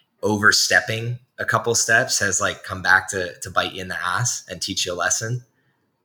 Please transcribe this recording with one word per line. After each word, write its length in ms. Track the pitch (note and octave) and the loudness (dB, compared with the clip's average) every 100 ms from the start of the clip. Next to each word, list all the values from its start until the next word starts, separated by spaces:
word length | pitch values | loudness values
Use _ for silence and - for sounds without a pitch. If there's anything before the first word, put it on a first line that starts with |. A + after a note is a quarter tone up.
| _ _ | _ _
overstepping 960 | G2 G#2+ G#2 - - F#2 - A2 A#2 B2 - - | 0 4 4 4 4 2 2 -2 -4 -6 -10 -8
a 60 | |
couple 300 | G#2+ A2+ A#2 | -2 0 2
steps 440 | A#2 - A2+ B2+ - | 0 4 4 2 0
has, 200 | G2+ F#2+ | 0 0
like, 220 | G2 E2+ | -2 -4
come 180 | - F#2 | -8 -4
back 280 | F2+ F#2+ - | 4 4 2
to, 260 | G2 F2+ - | -4 -4 -8
to 100 | F#2+ | -4
bite 220 | F2+ F2+ | -2 -2
you 100 | F#2 | -4
in 60 | F#2 | -8
the 120 | E2+ | -6
ass 440 | F2 F#2 A#2+ - - | -4 -2 -2 -4 -8
and 140 | F2 | -8
teach 240 | - F2+ F#2 | -6 -4 -4
you 60 | |
a 20 | |
lesson? 500 | F2 F2 - A2+ B2 - _ _ _ _ _ | -2 0 0 -2 -6 -8 _ _ _ _ _